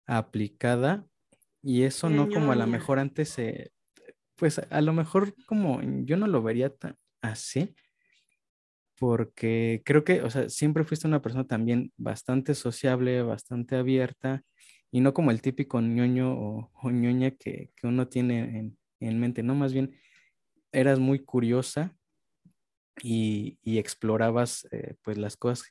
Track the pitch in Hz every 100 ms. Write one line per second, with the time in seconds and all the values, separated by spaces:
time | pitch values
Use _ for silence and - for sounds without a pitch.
0 | - 117 107 107 104 - 123 120 131 196
1 | - _ _ _ _ _ 139 123 131 -
2 | - 147 143 - 147 123 117 117 - 135
3 | 139 - 151 - 117 - - _ _ _
4 | - _ _ _ 160 156 - 151 151 160
5 | 160 190 202 - - 214 185 127 135 135
6 | 127 170 208 156 110 117 135 - - -
7 | _ _ 113 113 - 131 180 - _ _
8 | _ _ _ _ _ _ _ _ _ _
9 | 127 117 113 - 113 113 113 113 - 147
10 | 151 180 120 127 - - 151 156 156 156
11 | 156 151 - 123 127 113 113 120 131 -
12 | 117 110 - 127 131 139 123 117 135 127
13 | 127 123 120 110 - 123 120 131 127 131
14 | 127 - 131 135 - _ - _ _ 123
15 | 135 135 156 113 135 131 143 120 113 117
16 | 123 127 127 127 104 110 113 _ 131 123
17 | 120 127 131 131 104 95 - _ 120 123
18 | 127 127 123 120 117 110 107 - _ _
19 | 117 113 120 120 120 139 139 131 135 -
20 | _ _ _ _ _ _ _ 135 135 135
21 | 131 139 135 127 117 123 127 - 175 -
22 | _ _ _ _ _ _ _ _ _ -
23 | 120 113 110 104 107 - - 110 104 -
24 | 110 110 113 117 120 - - - - -
25 | - 104 107 - 120 123 -